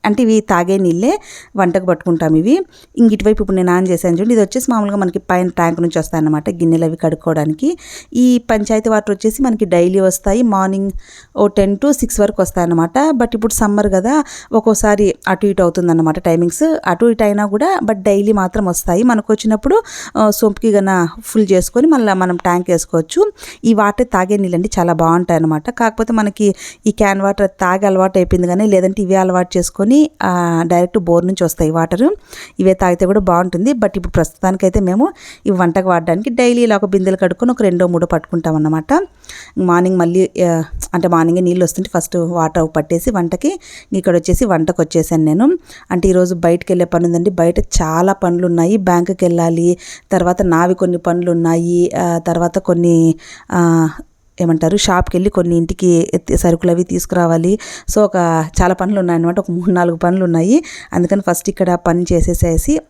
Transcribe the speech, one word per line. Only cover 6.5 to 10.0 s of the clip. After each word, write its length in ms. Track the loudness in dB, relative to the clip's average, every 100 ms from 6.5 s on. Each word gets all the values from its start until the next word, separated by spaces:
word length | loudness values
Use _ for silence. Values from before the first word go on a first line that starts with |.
గిన్నెలు 340 | -2 0 2
అవి 120 | 0 -2
కడుక్కోవడానికి. 800 | -4 -2 -2 -2 -2 -2 -4 -4 -12 -20 -8
ఈ 260 | 0 2 2 0
పంచాయతీ 400 | -2 0 -2 0
వాటర్ 240 | 0 0
వచ్చేసి 280 | -2 -2 -2
మనకి 220 | -2 -2
డైలీ 360 | 0 2 2 2